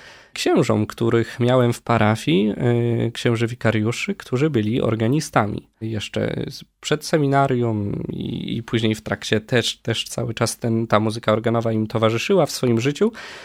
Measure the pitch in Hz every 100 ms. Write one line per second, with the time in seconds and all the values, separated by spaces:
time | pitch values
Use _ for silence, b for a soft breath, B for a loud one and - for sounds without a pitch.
0 | B B B - 359 285 123 107 107 -
1 | 113 117 110 - 120 127 120 117 - 117
2 | 107 110 - 175 208 - 123 120 120 117
3 | 117 - 123 113 117 120 110 110 110 -
4 | - 196 - 127 156 117 107 127 113 113
5 | 113 151 - 131 104 - - _ 110 107
6 | - 107 107 - - - - _ - 151
7 | - 160 139 139 139 123 117 107 101 -
8 | - - - - - 117 - 113 110 110
9 | - - - 110 - 120 - - - 110
10 | - - 120 - 113 - 117 113 117 107
11 | 110 113 107 107 113 117 113 110 110 110
12 | 113 113 - 190 143 - 127 113 135 147
13 | 214 B B B